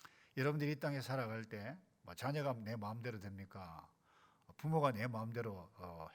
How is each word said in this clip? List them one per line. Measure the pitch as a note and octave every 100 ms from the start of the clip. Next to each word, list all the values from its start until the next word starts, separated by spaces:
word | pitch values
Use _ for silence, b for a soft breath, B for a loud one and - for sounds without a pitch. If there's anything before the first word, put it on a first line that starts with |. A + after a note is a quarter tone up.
| B B B -
여러분들이 | C#3 D3+ D3
이 | D3
땅에 | D3+ C#3
살아갈 | B2+ C3+ A2+ A2
때, | A2 G#2+ G#2+ E3 - _
뭐, | -
자녀가 | - B2 D3+ C#3
내 | A#2 G#2+ A2+
마음대로 | G#2 A2+ A#2+ A2
됩니까? | G2 G2 G2 G2 F2 E2 - _ B B B B - -
부모가 | D3 D#3+ C#3+
내 | G#2+ A#2+
마음대로, | A2 A2+ A#2 A2+ F#2+ E2+ -
어, | F2 E2+ D#2+